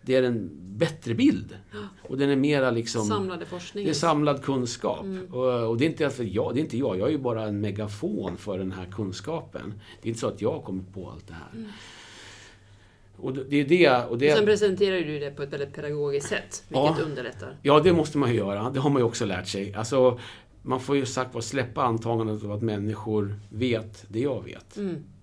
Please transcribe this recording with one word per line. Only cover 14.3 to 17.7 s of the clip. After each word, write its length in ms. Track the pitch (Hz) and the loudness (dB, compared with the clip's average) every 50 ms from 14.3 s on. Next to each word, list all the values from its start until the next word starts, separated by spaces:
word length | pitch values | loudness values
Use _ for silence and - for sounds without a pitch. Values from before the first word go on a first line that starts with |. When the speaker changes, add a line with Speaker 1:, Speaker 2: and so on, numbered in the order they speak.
Speaker 2:
Och 60 | 151 | 6
sen 80 | 220 208 | 6 6
presenterar 520 | 208 214 196 208 202 185 185 202 196 190 | 4 4 4 4 2 2 2 2 2 2
du 220 | 180 165 147 151 143 | 0 -2 -2 -4 -6
det 120 | 143 143 | -6 -8
på 120 | 143 - 143 | -6 -8 -8
ett 100 | 143 156 | -8 -6
väldigt 200 | 143 143 139 - | -6 -8 -8 -8
pedagogiskt 540 | - 143 147 147 147 147 143 139 143 143 - | -10 -8 -6 -4 -2 -2 0 -2 -2 -2 -2
sätt, 340 | 208 - - - - - - - | -4 -4 -6 -8 -14 -14 -12 -2
vilket 280 | - 131 139 151 160 147 | 2 4 6 6 4 4
Speaker 1:
Ja. 40 | 156 | 0
Speaker 2:
underlättar. 500 | 156 143 127 123 117 - - - 131 - - | -2 -4 -6 -8 -8 -10 -10 -14 -14 -14 -2
Speaker 1:
Ja, 180 | - 139 | 4 8